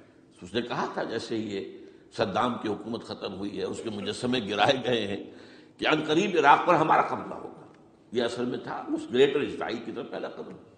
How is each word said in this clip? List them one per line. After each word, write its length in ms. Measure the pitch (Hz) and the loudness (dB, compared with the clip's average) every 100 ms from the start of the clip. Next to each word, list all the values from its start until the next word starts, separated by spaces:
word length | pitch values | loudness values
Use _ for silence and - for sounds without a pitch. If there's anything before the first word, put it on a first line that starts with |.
| - - _ - | -20 -20 _ -20
اس 120 | 90 | -6
نے 80 | 107 | -4
کہا 240 | 117 135 220 | -4 -4 -4
تھا 80 | - | -4
جیسے 340 | 131 113 - 117 | -4 -6 -4 -4
ہی 200 | 107 98 | -4 -6
یہ 60 | - - - - - - | -8 -12 -18 -20 -12 -2
صدام 380 | 110 98 123 113 | 0 2 0 0
کی 60 | 110 | -4
حکومت 360 | 101 107 117 | -4 -4 -8
ختم 300 | - 101 107 | -8 -8 -8
ہوئی 240 | 95 101 92 | -6 -6 -4
ہے، 60 | |
اس 160 | 95 104 | -6 -4
کے 60 | 110 | -6
مجسمے 500 | 104 98 101 123 123 101 | -6 -4 -2 0 0 0
گرائے 280 | 101 107 135 | 4 4 4
گئے 220 | 123 120 101 | 2 0 0
ہیں 160 | 98 - - - - - - | -4 -8 -16 -20 -20 -20 -2
کہ 80 | 107 | 2
ان 140 | 156 151 | 2 4
قریب 300 | 156 202 170 | 2 2 6
عراق 280 | 139 151 - | 8 8 8
پر 80 | |
ہمارا 280 | 165 160 127 | 6 6 4
قبضہ 320 | - 110 95 | 2 -2 -6
ہوگا۔ 320 | 82 - - - - - - - | -10 -12 -14 -20 -20 -20 -20 -6
یہ 100 | 110 | -2
اصل 220 | 120 120 | -2 -2
میں 140 | 123 - | -4 -4
تھا 240 | - - - | -6 -8 -6
اس 220 | 302 - | -6 0
گریٹر 280 | 120 143 147 | 4 4 4
اسرائیل 380 | 107 90 82 117 | -2 -4 -6 -6
کی 80 | 117 | -6
طرف 180 | 110 143 | -8 -8
پہلا 180 | 87 - | -8 -8
قدم۔ 280 | - 214 185 - | -10 -12 -14 -20